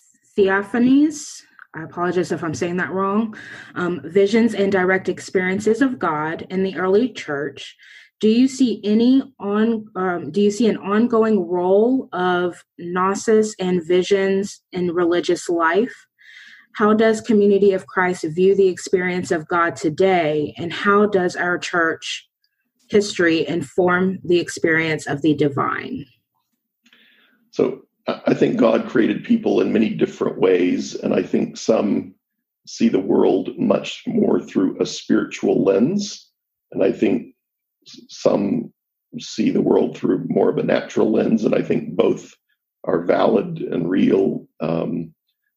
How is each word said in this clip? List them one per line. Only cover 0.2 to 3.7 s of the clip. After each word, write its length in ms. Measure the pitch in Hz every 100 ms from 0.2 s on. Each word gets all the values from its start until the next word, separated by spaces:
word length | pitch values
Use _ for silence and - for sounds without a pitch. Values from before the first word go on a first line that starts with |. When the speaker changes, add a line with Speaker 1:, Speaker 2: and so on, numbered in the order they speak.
| _ -
Speaker 1:
theophanies, 1080 | 190 196 202 240 247 269 311 294 - - - _ - 156
I 80 |
apologize 480 | 156 175 175 175 175
if 120 | 170
I'm 120 | 170 -
saying 220 | 175 180
that 140 | 147
wrong, 440 | 185 196 208 226 - - - -